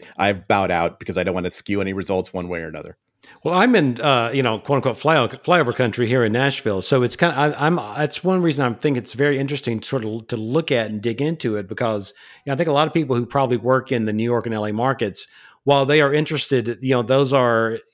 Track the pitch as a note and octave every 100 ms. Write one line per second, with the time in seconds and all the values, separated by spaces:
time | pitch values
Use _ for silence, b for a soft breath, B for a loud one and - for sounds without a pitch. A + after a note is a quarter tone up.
0 | B B G2 G2 - G2+ F#2+ E2+ E2+ -
1 | - F2+ F2+ F2+ F2 - - G2+ F#2+ G2
2 | F#2 F#2+ F#2 F#2 F2+ E2+ D#2+ D#2 - -
3 | _ _ B B D3+ F3+ A#3+ A3+ C#3 A#2
4 | D3+ B2+ A#2 C3+ B2 A2 - C#3 C3 A2
5 | D#3 D#3 A#2 B2+ - F3 B2 A2+ A#2+ A2
6 | A#2 B2+ A2+ A#2 C#3 C3+ A2 G2 - C3
7 | B2 - E3+ C3+ D3+ D3 D3+ E3+ G#2+ A#2+
8 | D3+ - F3+ F#3 E3+ C#3+ B2+ G#2+ D3+ B2+
9 | - A#2 D3 C3+ C#3 C#3+ - A2+ - C3+
10 | A2 A2+ A2 A2+ A2 D3 D#3+ B2 G#2+ G#2+
11 | A2+ A2 D3 E3 B2+ G#2 G2 G#2+ A#2 G#2
12 | G2+ B B B C#3 C3+ D#3 C#3+ D#3+ E3
13 | C#3+ A#2+ A#2 C#3 C3 A#2+ A#2 C3 B2+ B2
14 | G#2+ G#2+ A#2 A#2+ A#2+ A2 G#2+ G#2+ C3 B2+
15 | G#2+ - - B B B C#3 C#3 C3+ D3+
16 | C#3+ D3+ D#3 D3+ - C3 A2+ G#2 C3 B2+
17 | A2+ C3+ C3+ C3+ B2 A2+ A2+ A2+ -